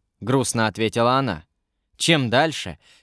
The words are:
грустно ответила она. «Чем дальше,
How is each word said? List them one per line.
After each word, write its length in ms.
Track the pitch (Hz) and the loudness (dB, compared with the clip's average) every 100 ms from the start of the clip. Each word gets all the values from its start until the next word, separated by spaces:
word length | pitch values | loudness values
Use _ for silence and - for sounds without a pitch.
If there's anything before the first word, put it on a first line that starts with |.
| _ _ | _ _
грустно 460 | 101 135 123 120 107 | -2 0 0 0 -2
ответила 480 | - 110 117 117 | 0 -2 0 2
она. 300 | 131 131 80 - _ _ _ _ _ | 2 0 -4 -10 _ _ _ _ _
«Чем 340 | - 160 123 | 0 2 2
дальше, 480 | 120 160 - 95 78 _ _ | 2 2 -2 -10 -14 _ _